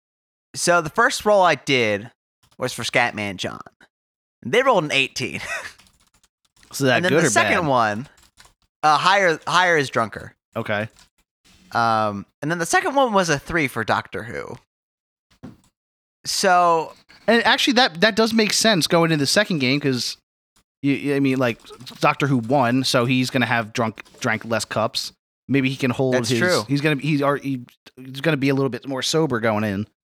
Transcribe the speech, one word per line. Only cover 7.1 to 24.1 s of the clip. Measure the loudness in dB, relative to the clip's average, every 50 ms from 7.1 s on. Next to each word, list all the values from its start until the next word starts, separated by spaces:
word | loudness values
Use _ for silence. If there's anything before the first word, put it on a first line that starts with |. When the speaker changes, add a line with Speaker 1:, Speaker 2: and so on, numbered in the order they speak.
Speaker 2:
good | 2 2
Speaker 1:
the | 2 2
Speaker 2:
or |
Speaker 1:
second | 2 2 2 2 0 0
Speaker 2:
bad? | 0
Speaker 1:
one, | 0 2 2 2 0 -2 -4 -10 -14 _ _ _ _ _ _ -20 _ _ _ _ _ _ 0
uh, | 2 2 2 4
higher, | 4 4 4 4 4 2 0 0 -4 -2
higher | 0 2 2 4 2 2
is | 0 0
drunker. | -2 -2 -2 -2 -6 -14 -16 -16 _ _ _ _ -10
Speaker 2:
Okay. | -8 -4 -4 -2 -4 -4 -6 _ _ -20 _ _ _ _ _ _ _ _ _ _ _ _ _
Speaker 1:
Um, | -2 0 2 2 2 2 0 -2 -4 -6 -12 _ _ _
and | -6 -6
then | -4 -4
the | -4
second | 0 0 0 0 0 0
one | 0 0 2 2
was | 0 2 0
a | -2 -4
three | -4 -4 -2 -2 -2 -2
for | -4 -6 -2
Doctor | -2 -2 -2 -2 -6 -10 -12 -10
Who. | -10 -10 -10 -10 -12 -14 -16 _ _ _ _ _ _ _ _ _ _ _ _ _ _ _ _ -20 -20 -20 _ _ _ _ _ _ _ _ _ _ _ _ _ -10
So | -8 -4 0 2 4 4 4 4 4 2 2 0 -6 -12 _ _ _ -20 _ 0
Speaker 2:
And | 2 2 2 4
actually, | 2 2 2 2 2 4
that, | 4 2 2 2 0
that | 0 2 2
does | 2 0 2 2
make | 0 0 2
sense | 0 0 2 2 2 2 0
going | 2 2 2 4 4
into | 2 0
the | 0
second | 2 2 0 2 0 0 0
game | 0 0 0 0
'cause | 0 -2 -2 -2 -4 -6 -10 _ _ _ _ _ _ _ _ _ _ _ _ _
you, | -2 -2
you, | -2 0 -2 -2 0
I | 2
mean, | 2 0 2 2
like, | 0 -2 -2 -4 -12 -20 -20 -20 -20 -20 -10 0
Doctor | 0 0 2 2 0
Who | 0 0
won, | 0 0 0 2 2 2 2 2 0 0
so | 2 2 2 2
he's | 2 2 0 0 0
gonna | 0 -2 0
have | 0 0 -2 -2 -4
drunk, | -4 -4 -4 -4 -4 -8 -20 -20